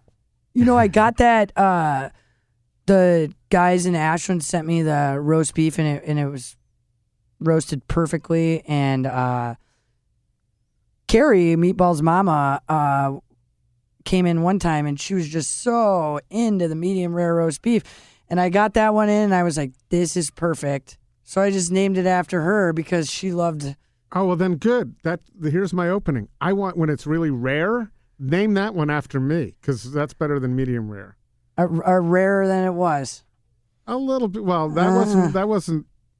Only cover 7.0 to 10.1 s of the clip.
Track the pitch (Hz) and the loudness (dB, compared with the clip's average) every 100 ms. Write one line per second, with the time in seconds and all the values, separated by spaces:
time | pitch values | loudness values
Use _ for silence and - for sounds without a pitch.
7 | _ _ _ - 160 160 - 139 - 165 | _ _ _ -6 0 0 0 -6 -4 -2
8 | 160 160 - 165 165 160 - 147 139 131 | -2 -4 -2 0 0 -2 -2 -2 0 0
9 | 131 127 127 123 120 117 _ _ _ _ | -2 -2 -2 -2 -6 -10 _ _ _ _
10 | _ | _